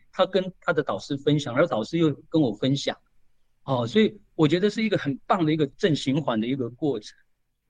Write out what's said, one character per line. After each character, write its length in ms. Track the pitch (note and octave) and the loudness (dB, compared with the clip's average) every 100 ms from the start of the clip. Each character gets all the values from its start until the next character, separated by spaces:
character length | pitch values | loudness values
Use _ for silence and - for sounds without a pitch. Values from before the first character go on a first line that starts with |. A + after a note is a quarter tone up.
| _ | _
他 140 | - F#3 | -2 0
跟 260 | F#3+ F#3 - | 0 -4 -6
他 100 | - | -4
的 120 | D3+ | -2
导 160 | C#3 G2+ | -2 -4
师 180 | - C#3 | -6 -4
分 240 | - D3 | 0 0
享， 140 | A#2+ | 0
而 120 | A#2+ D#3+ | 0 0
导 160 | A2+ | 0
师 140 | G#2+ E3 | -2 0
又 160 | D#3+ C3+ - | 0 0 -2
跟 120 | D#3+ | 0
我 120 | C3 | 0
分 240 | G2+ C3 C#3 | 0 0 0
享， 180 | - - _ _ _ _ _ _ | -2 -8 _ _ _ _ _ _
哦， 220 | - B2+ A#2 | -4 -2 0
所 160 | G#3+ | 2
以 180 | G#3+ - _ | 2 0 _
我 120 | - D#3 | 0 2
觉 140 | F3 | 4
得 80 | G#3 | 0
是 140 | A3+ | 0
一 80 | A3 | -2
个 80 | F#3 | -2
很 200 | C#3+ C3 - | -2 -4 0
棒 200 | G3+ D#3 | 2 2
的 40 | |
一 60 | D#3 | 0
个 100 | C#3+ | -2
正 280 | - F#3+ C#3+ | 0 0 0
循 240 | - C#3+ | 0 -2
环 180 | C3+ A2+ | 0 -2
的 80 | A2+ | -2
一 80 | |
个 140 | C3+ A#2 | -2 -6
过 320 | - D3+ A#2 | -4 -4 -4
程。 180 | - - _ _ _ _ _ | -8 -20 _ _ _ _ _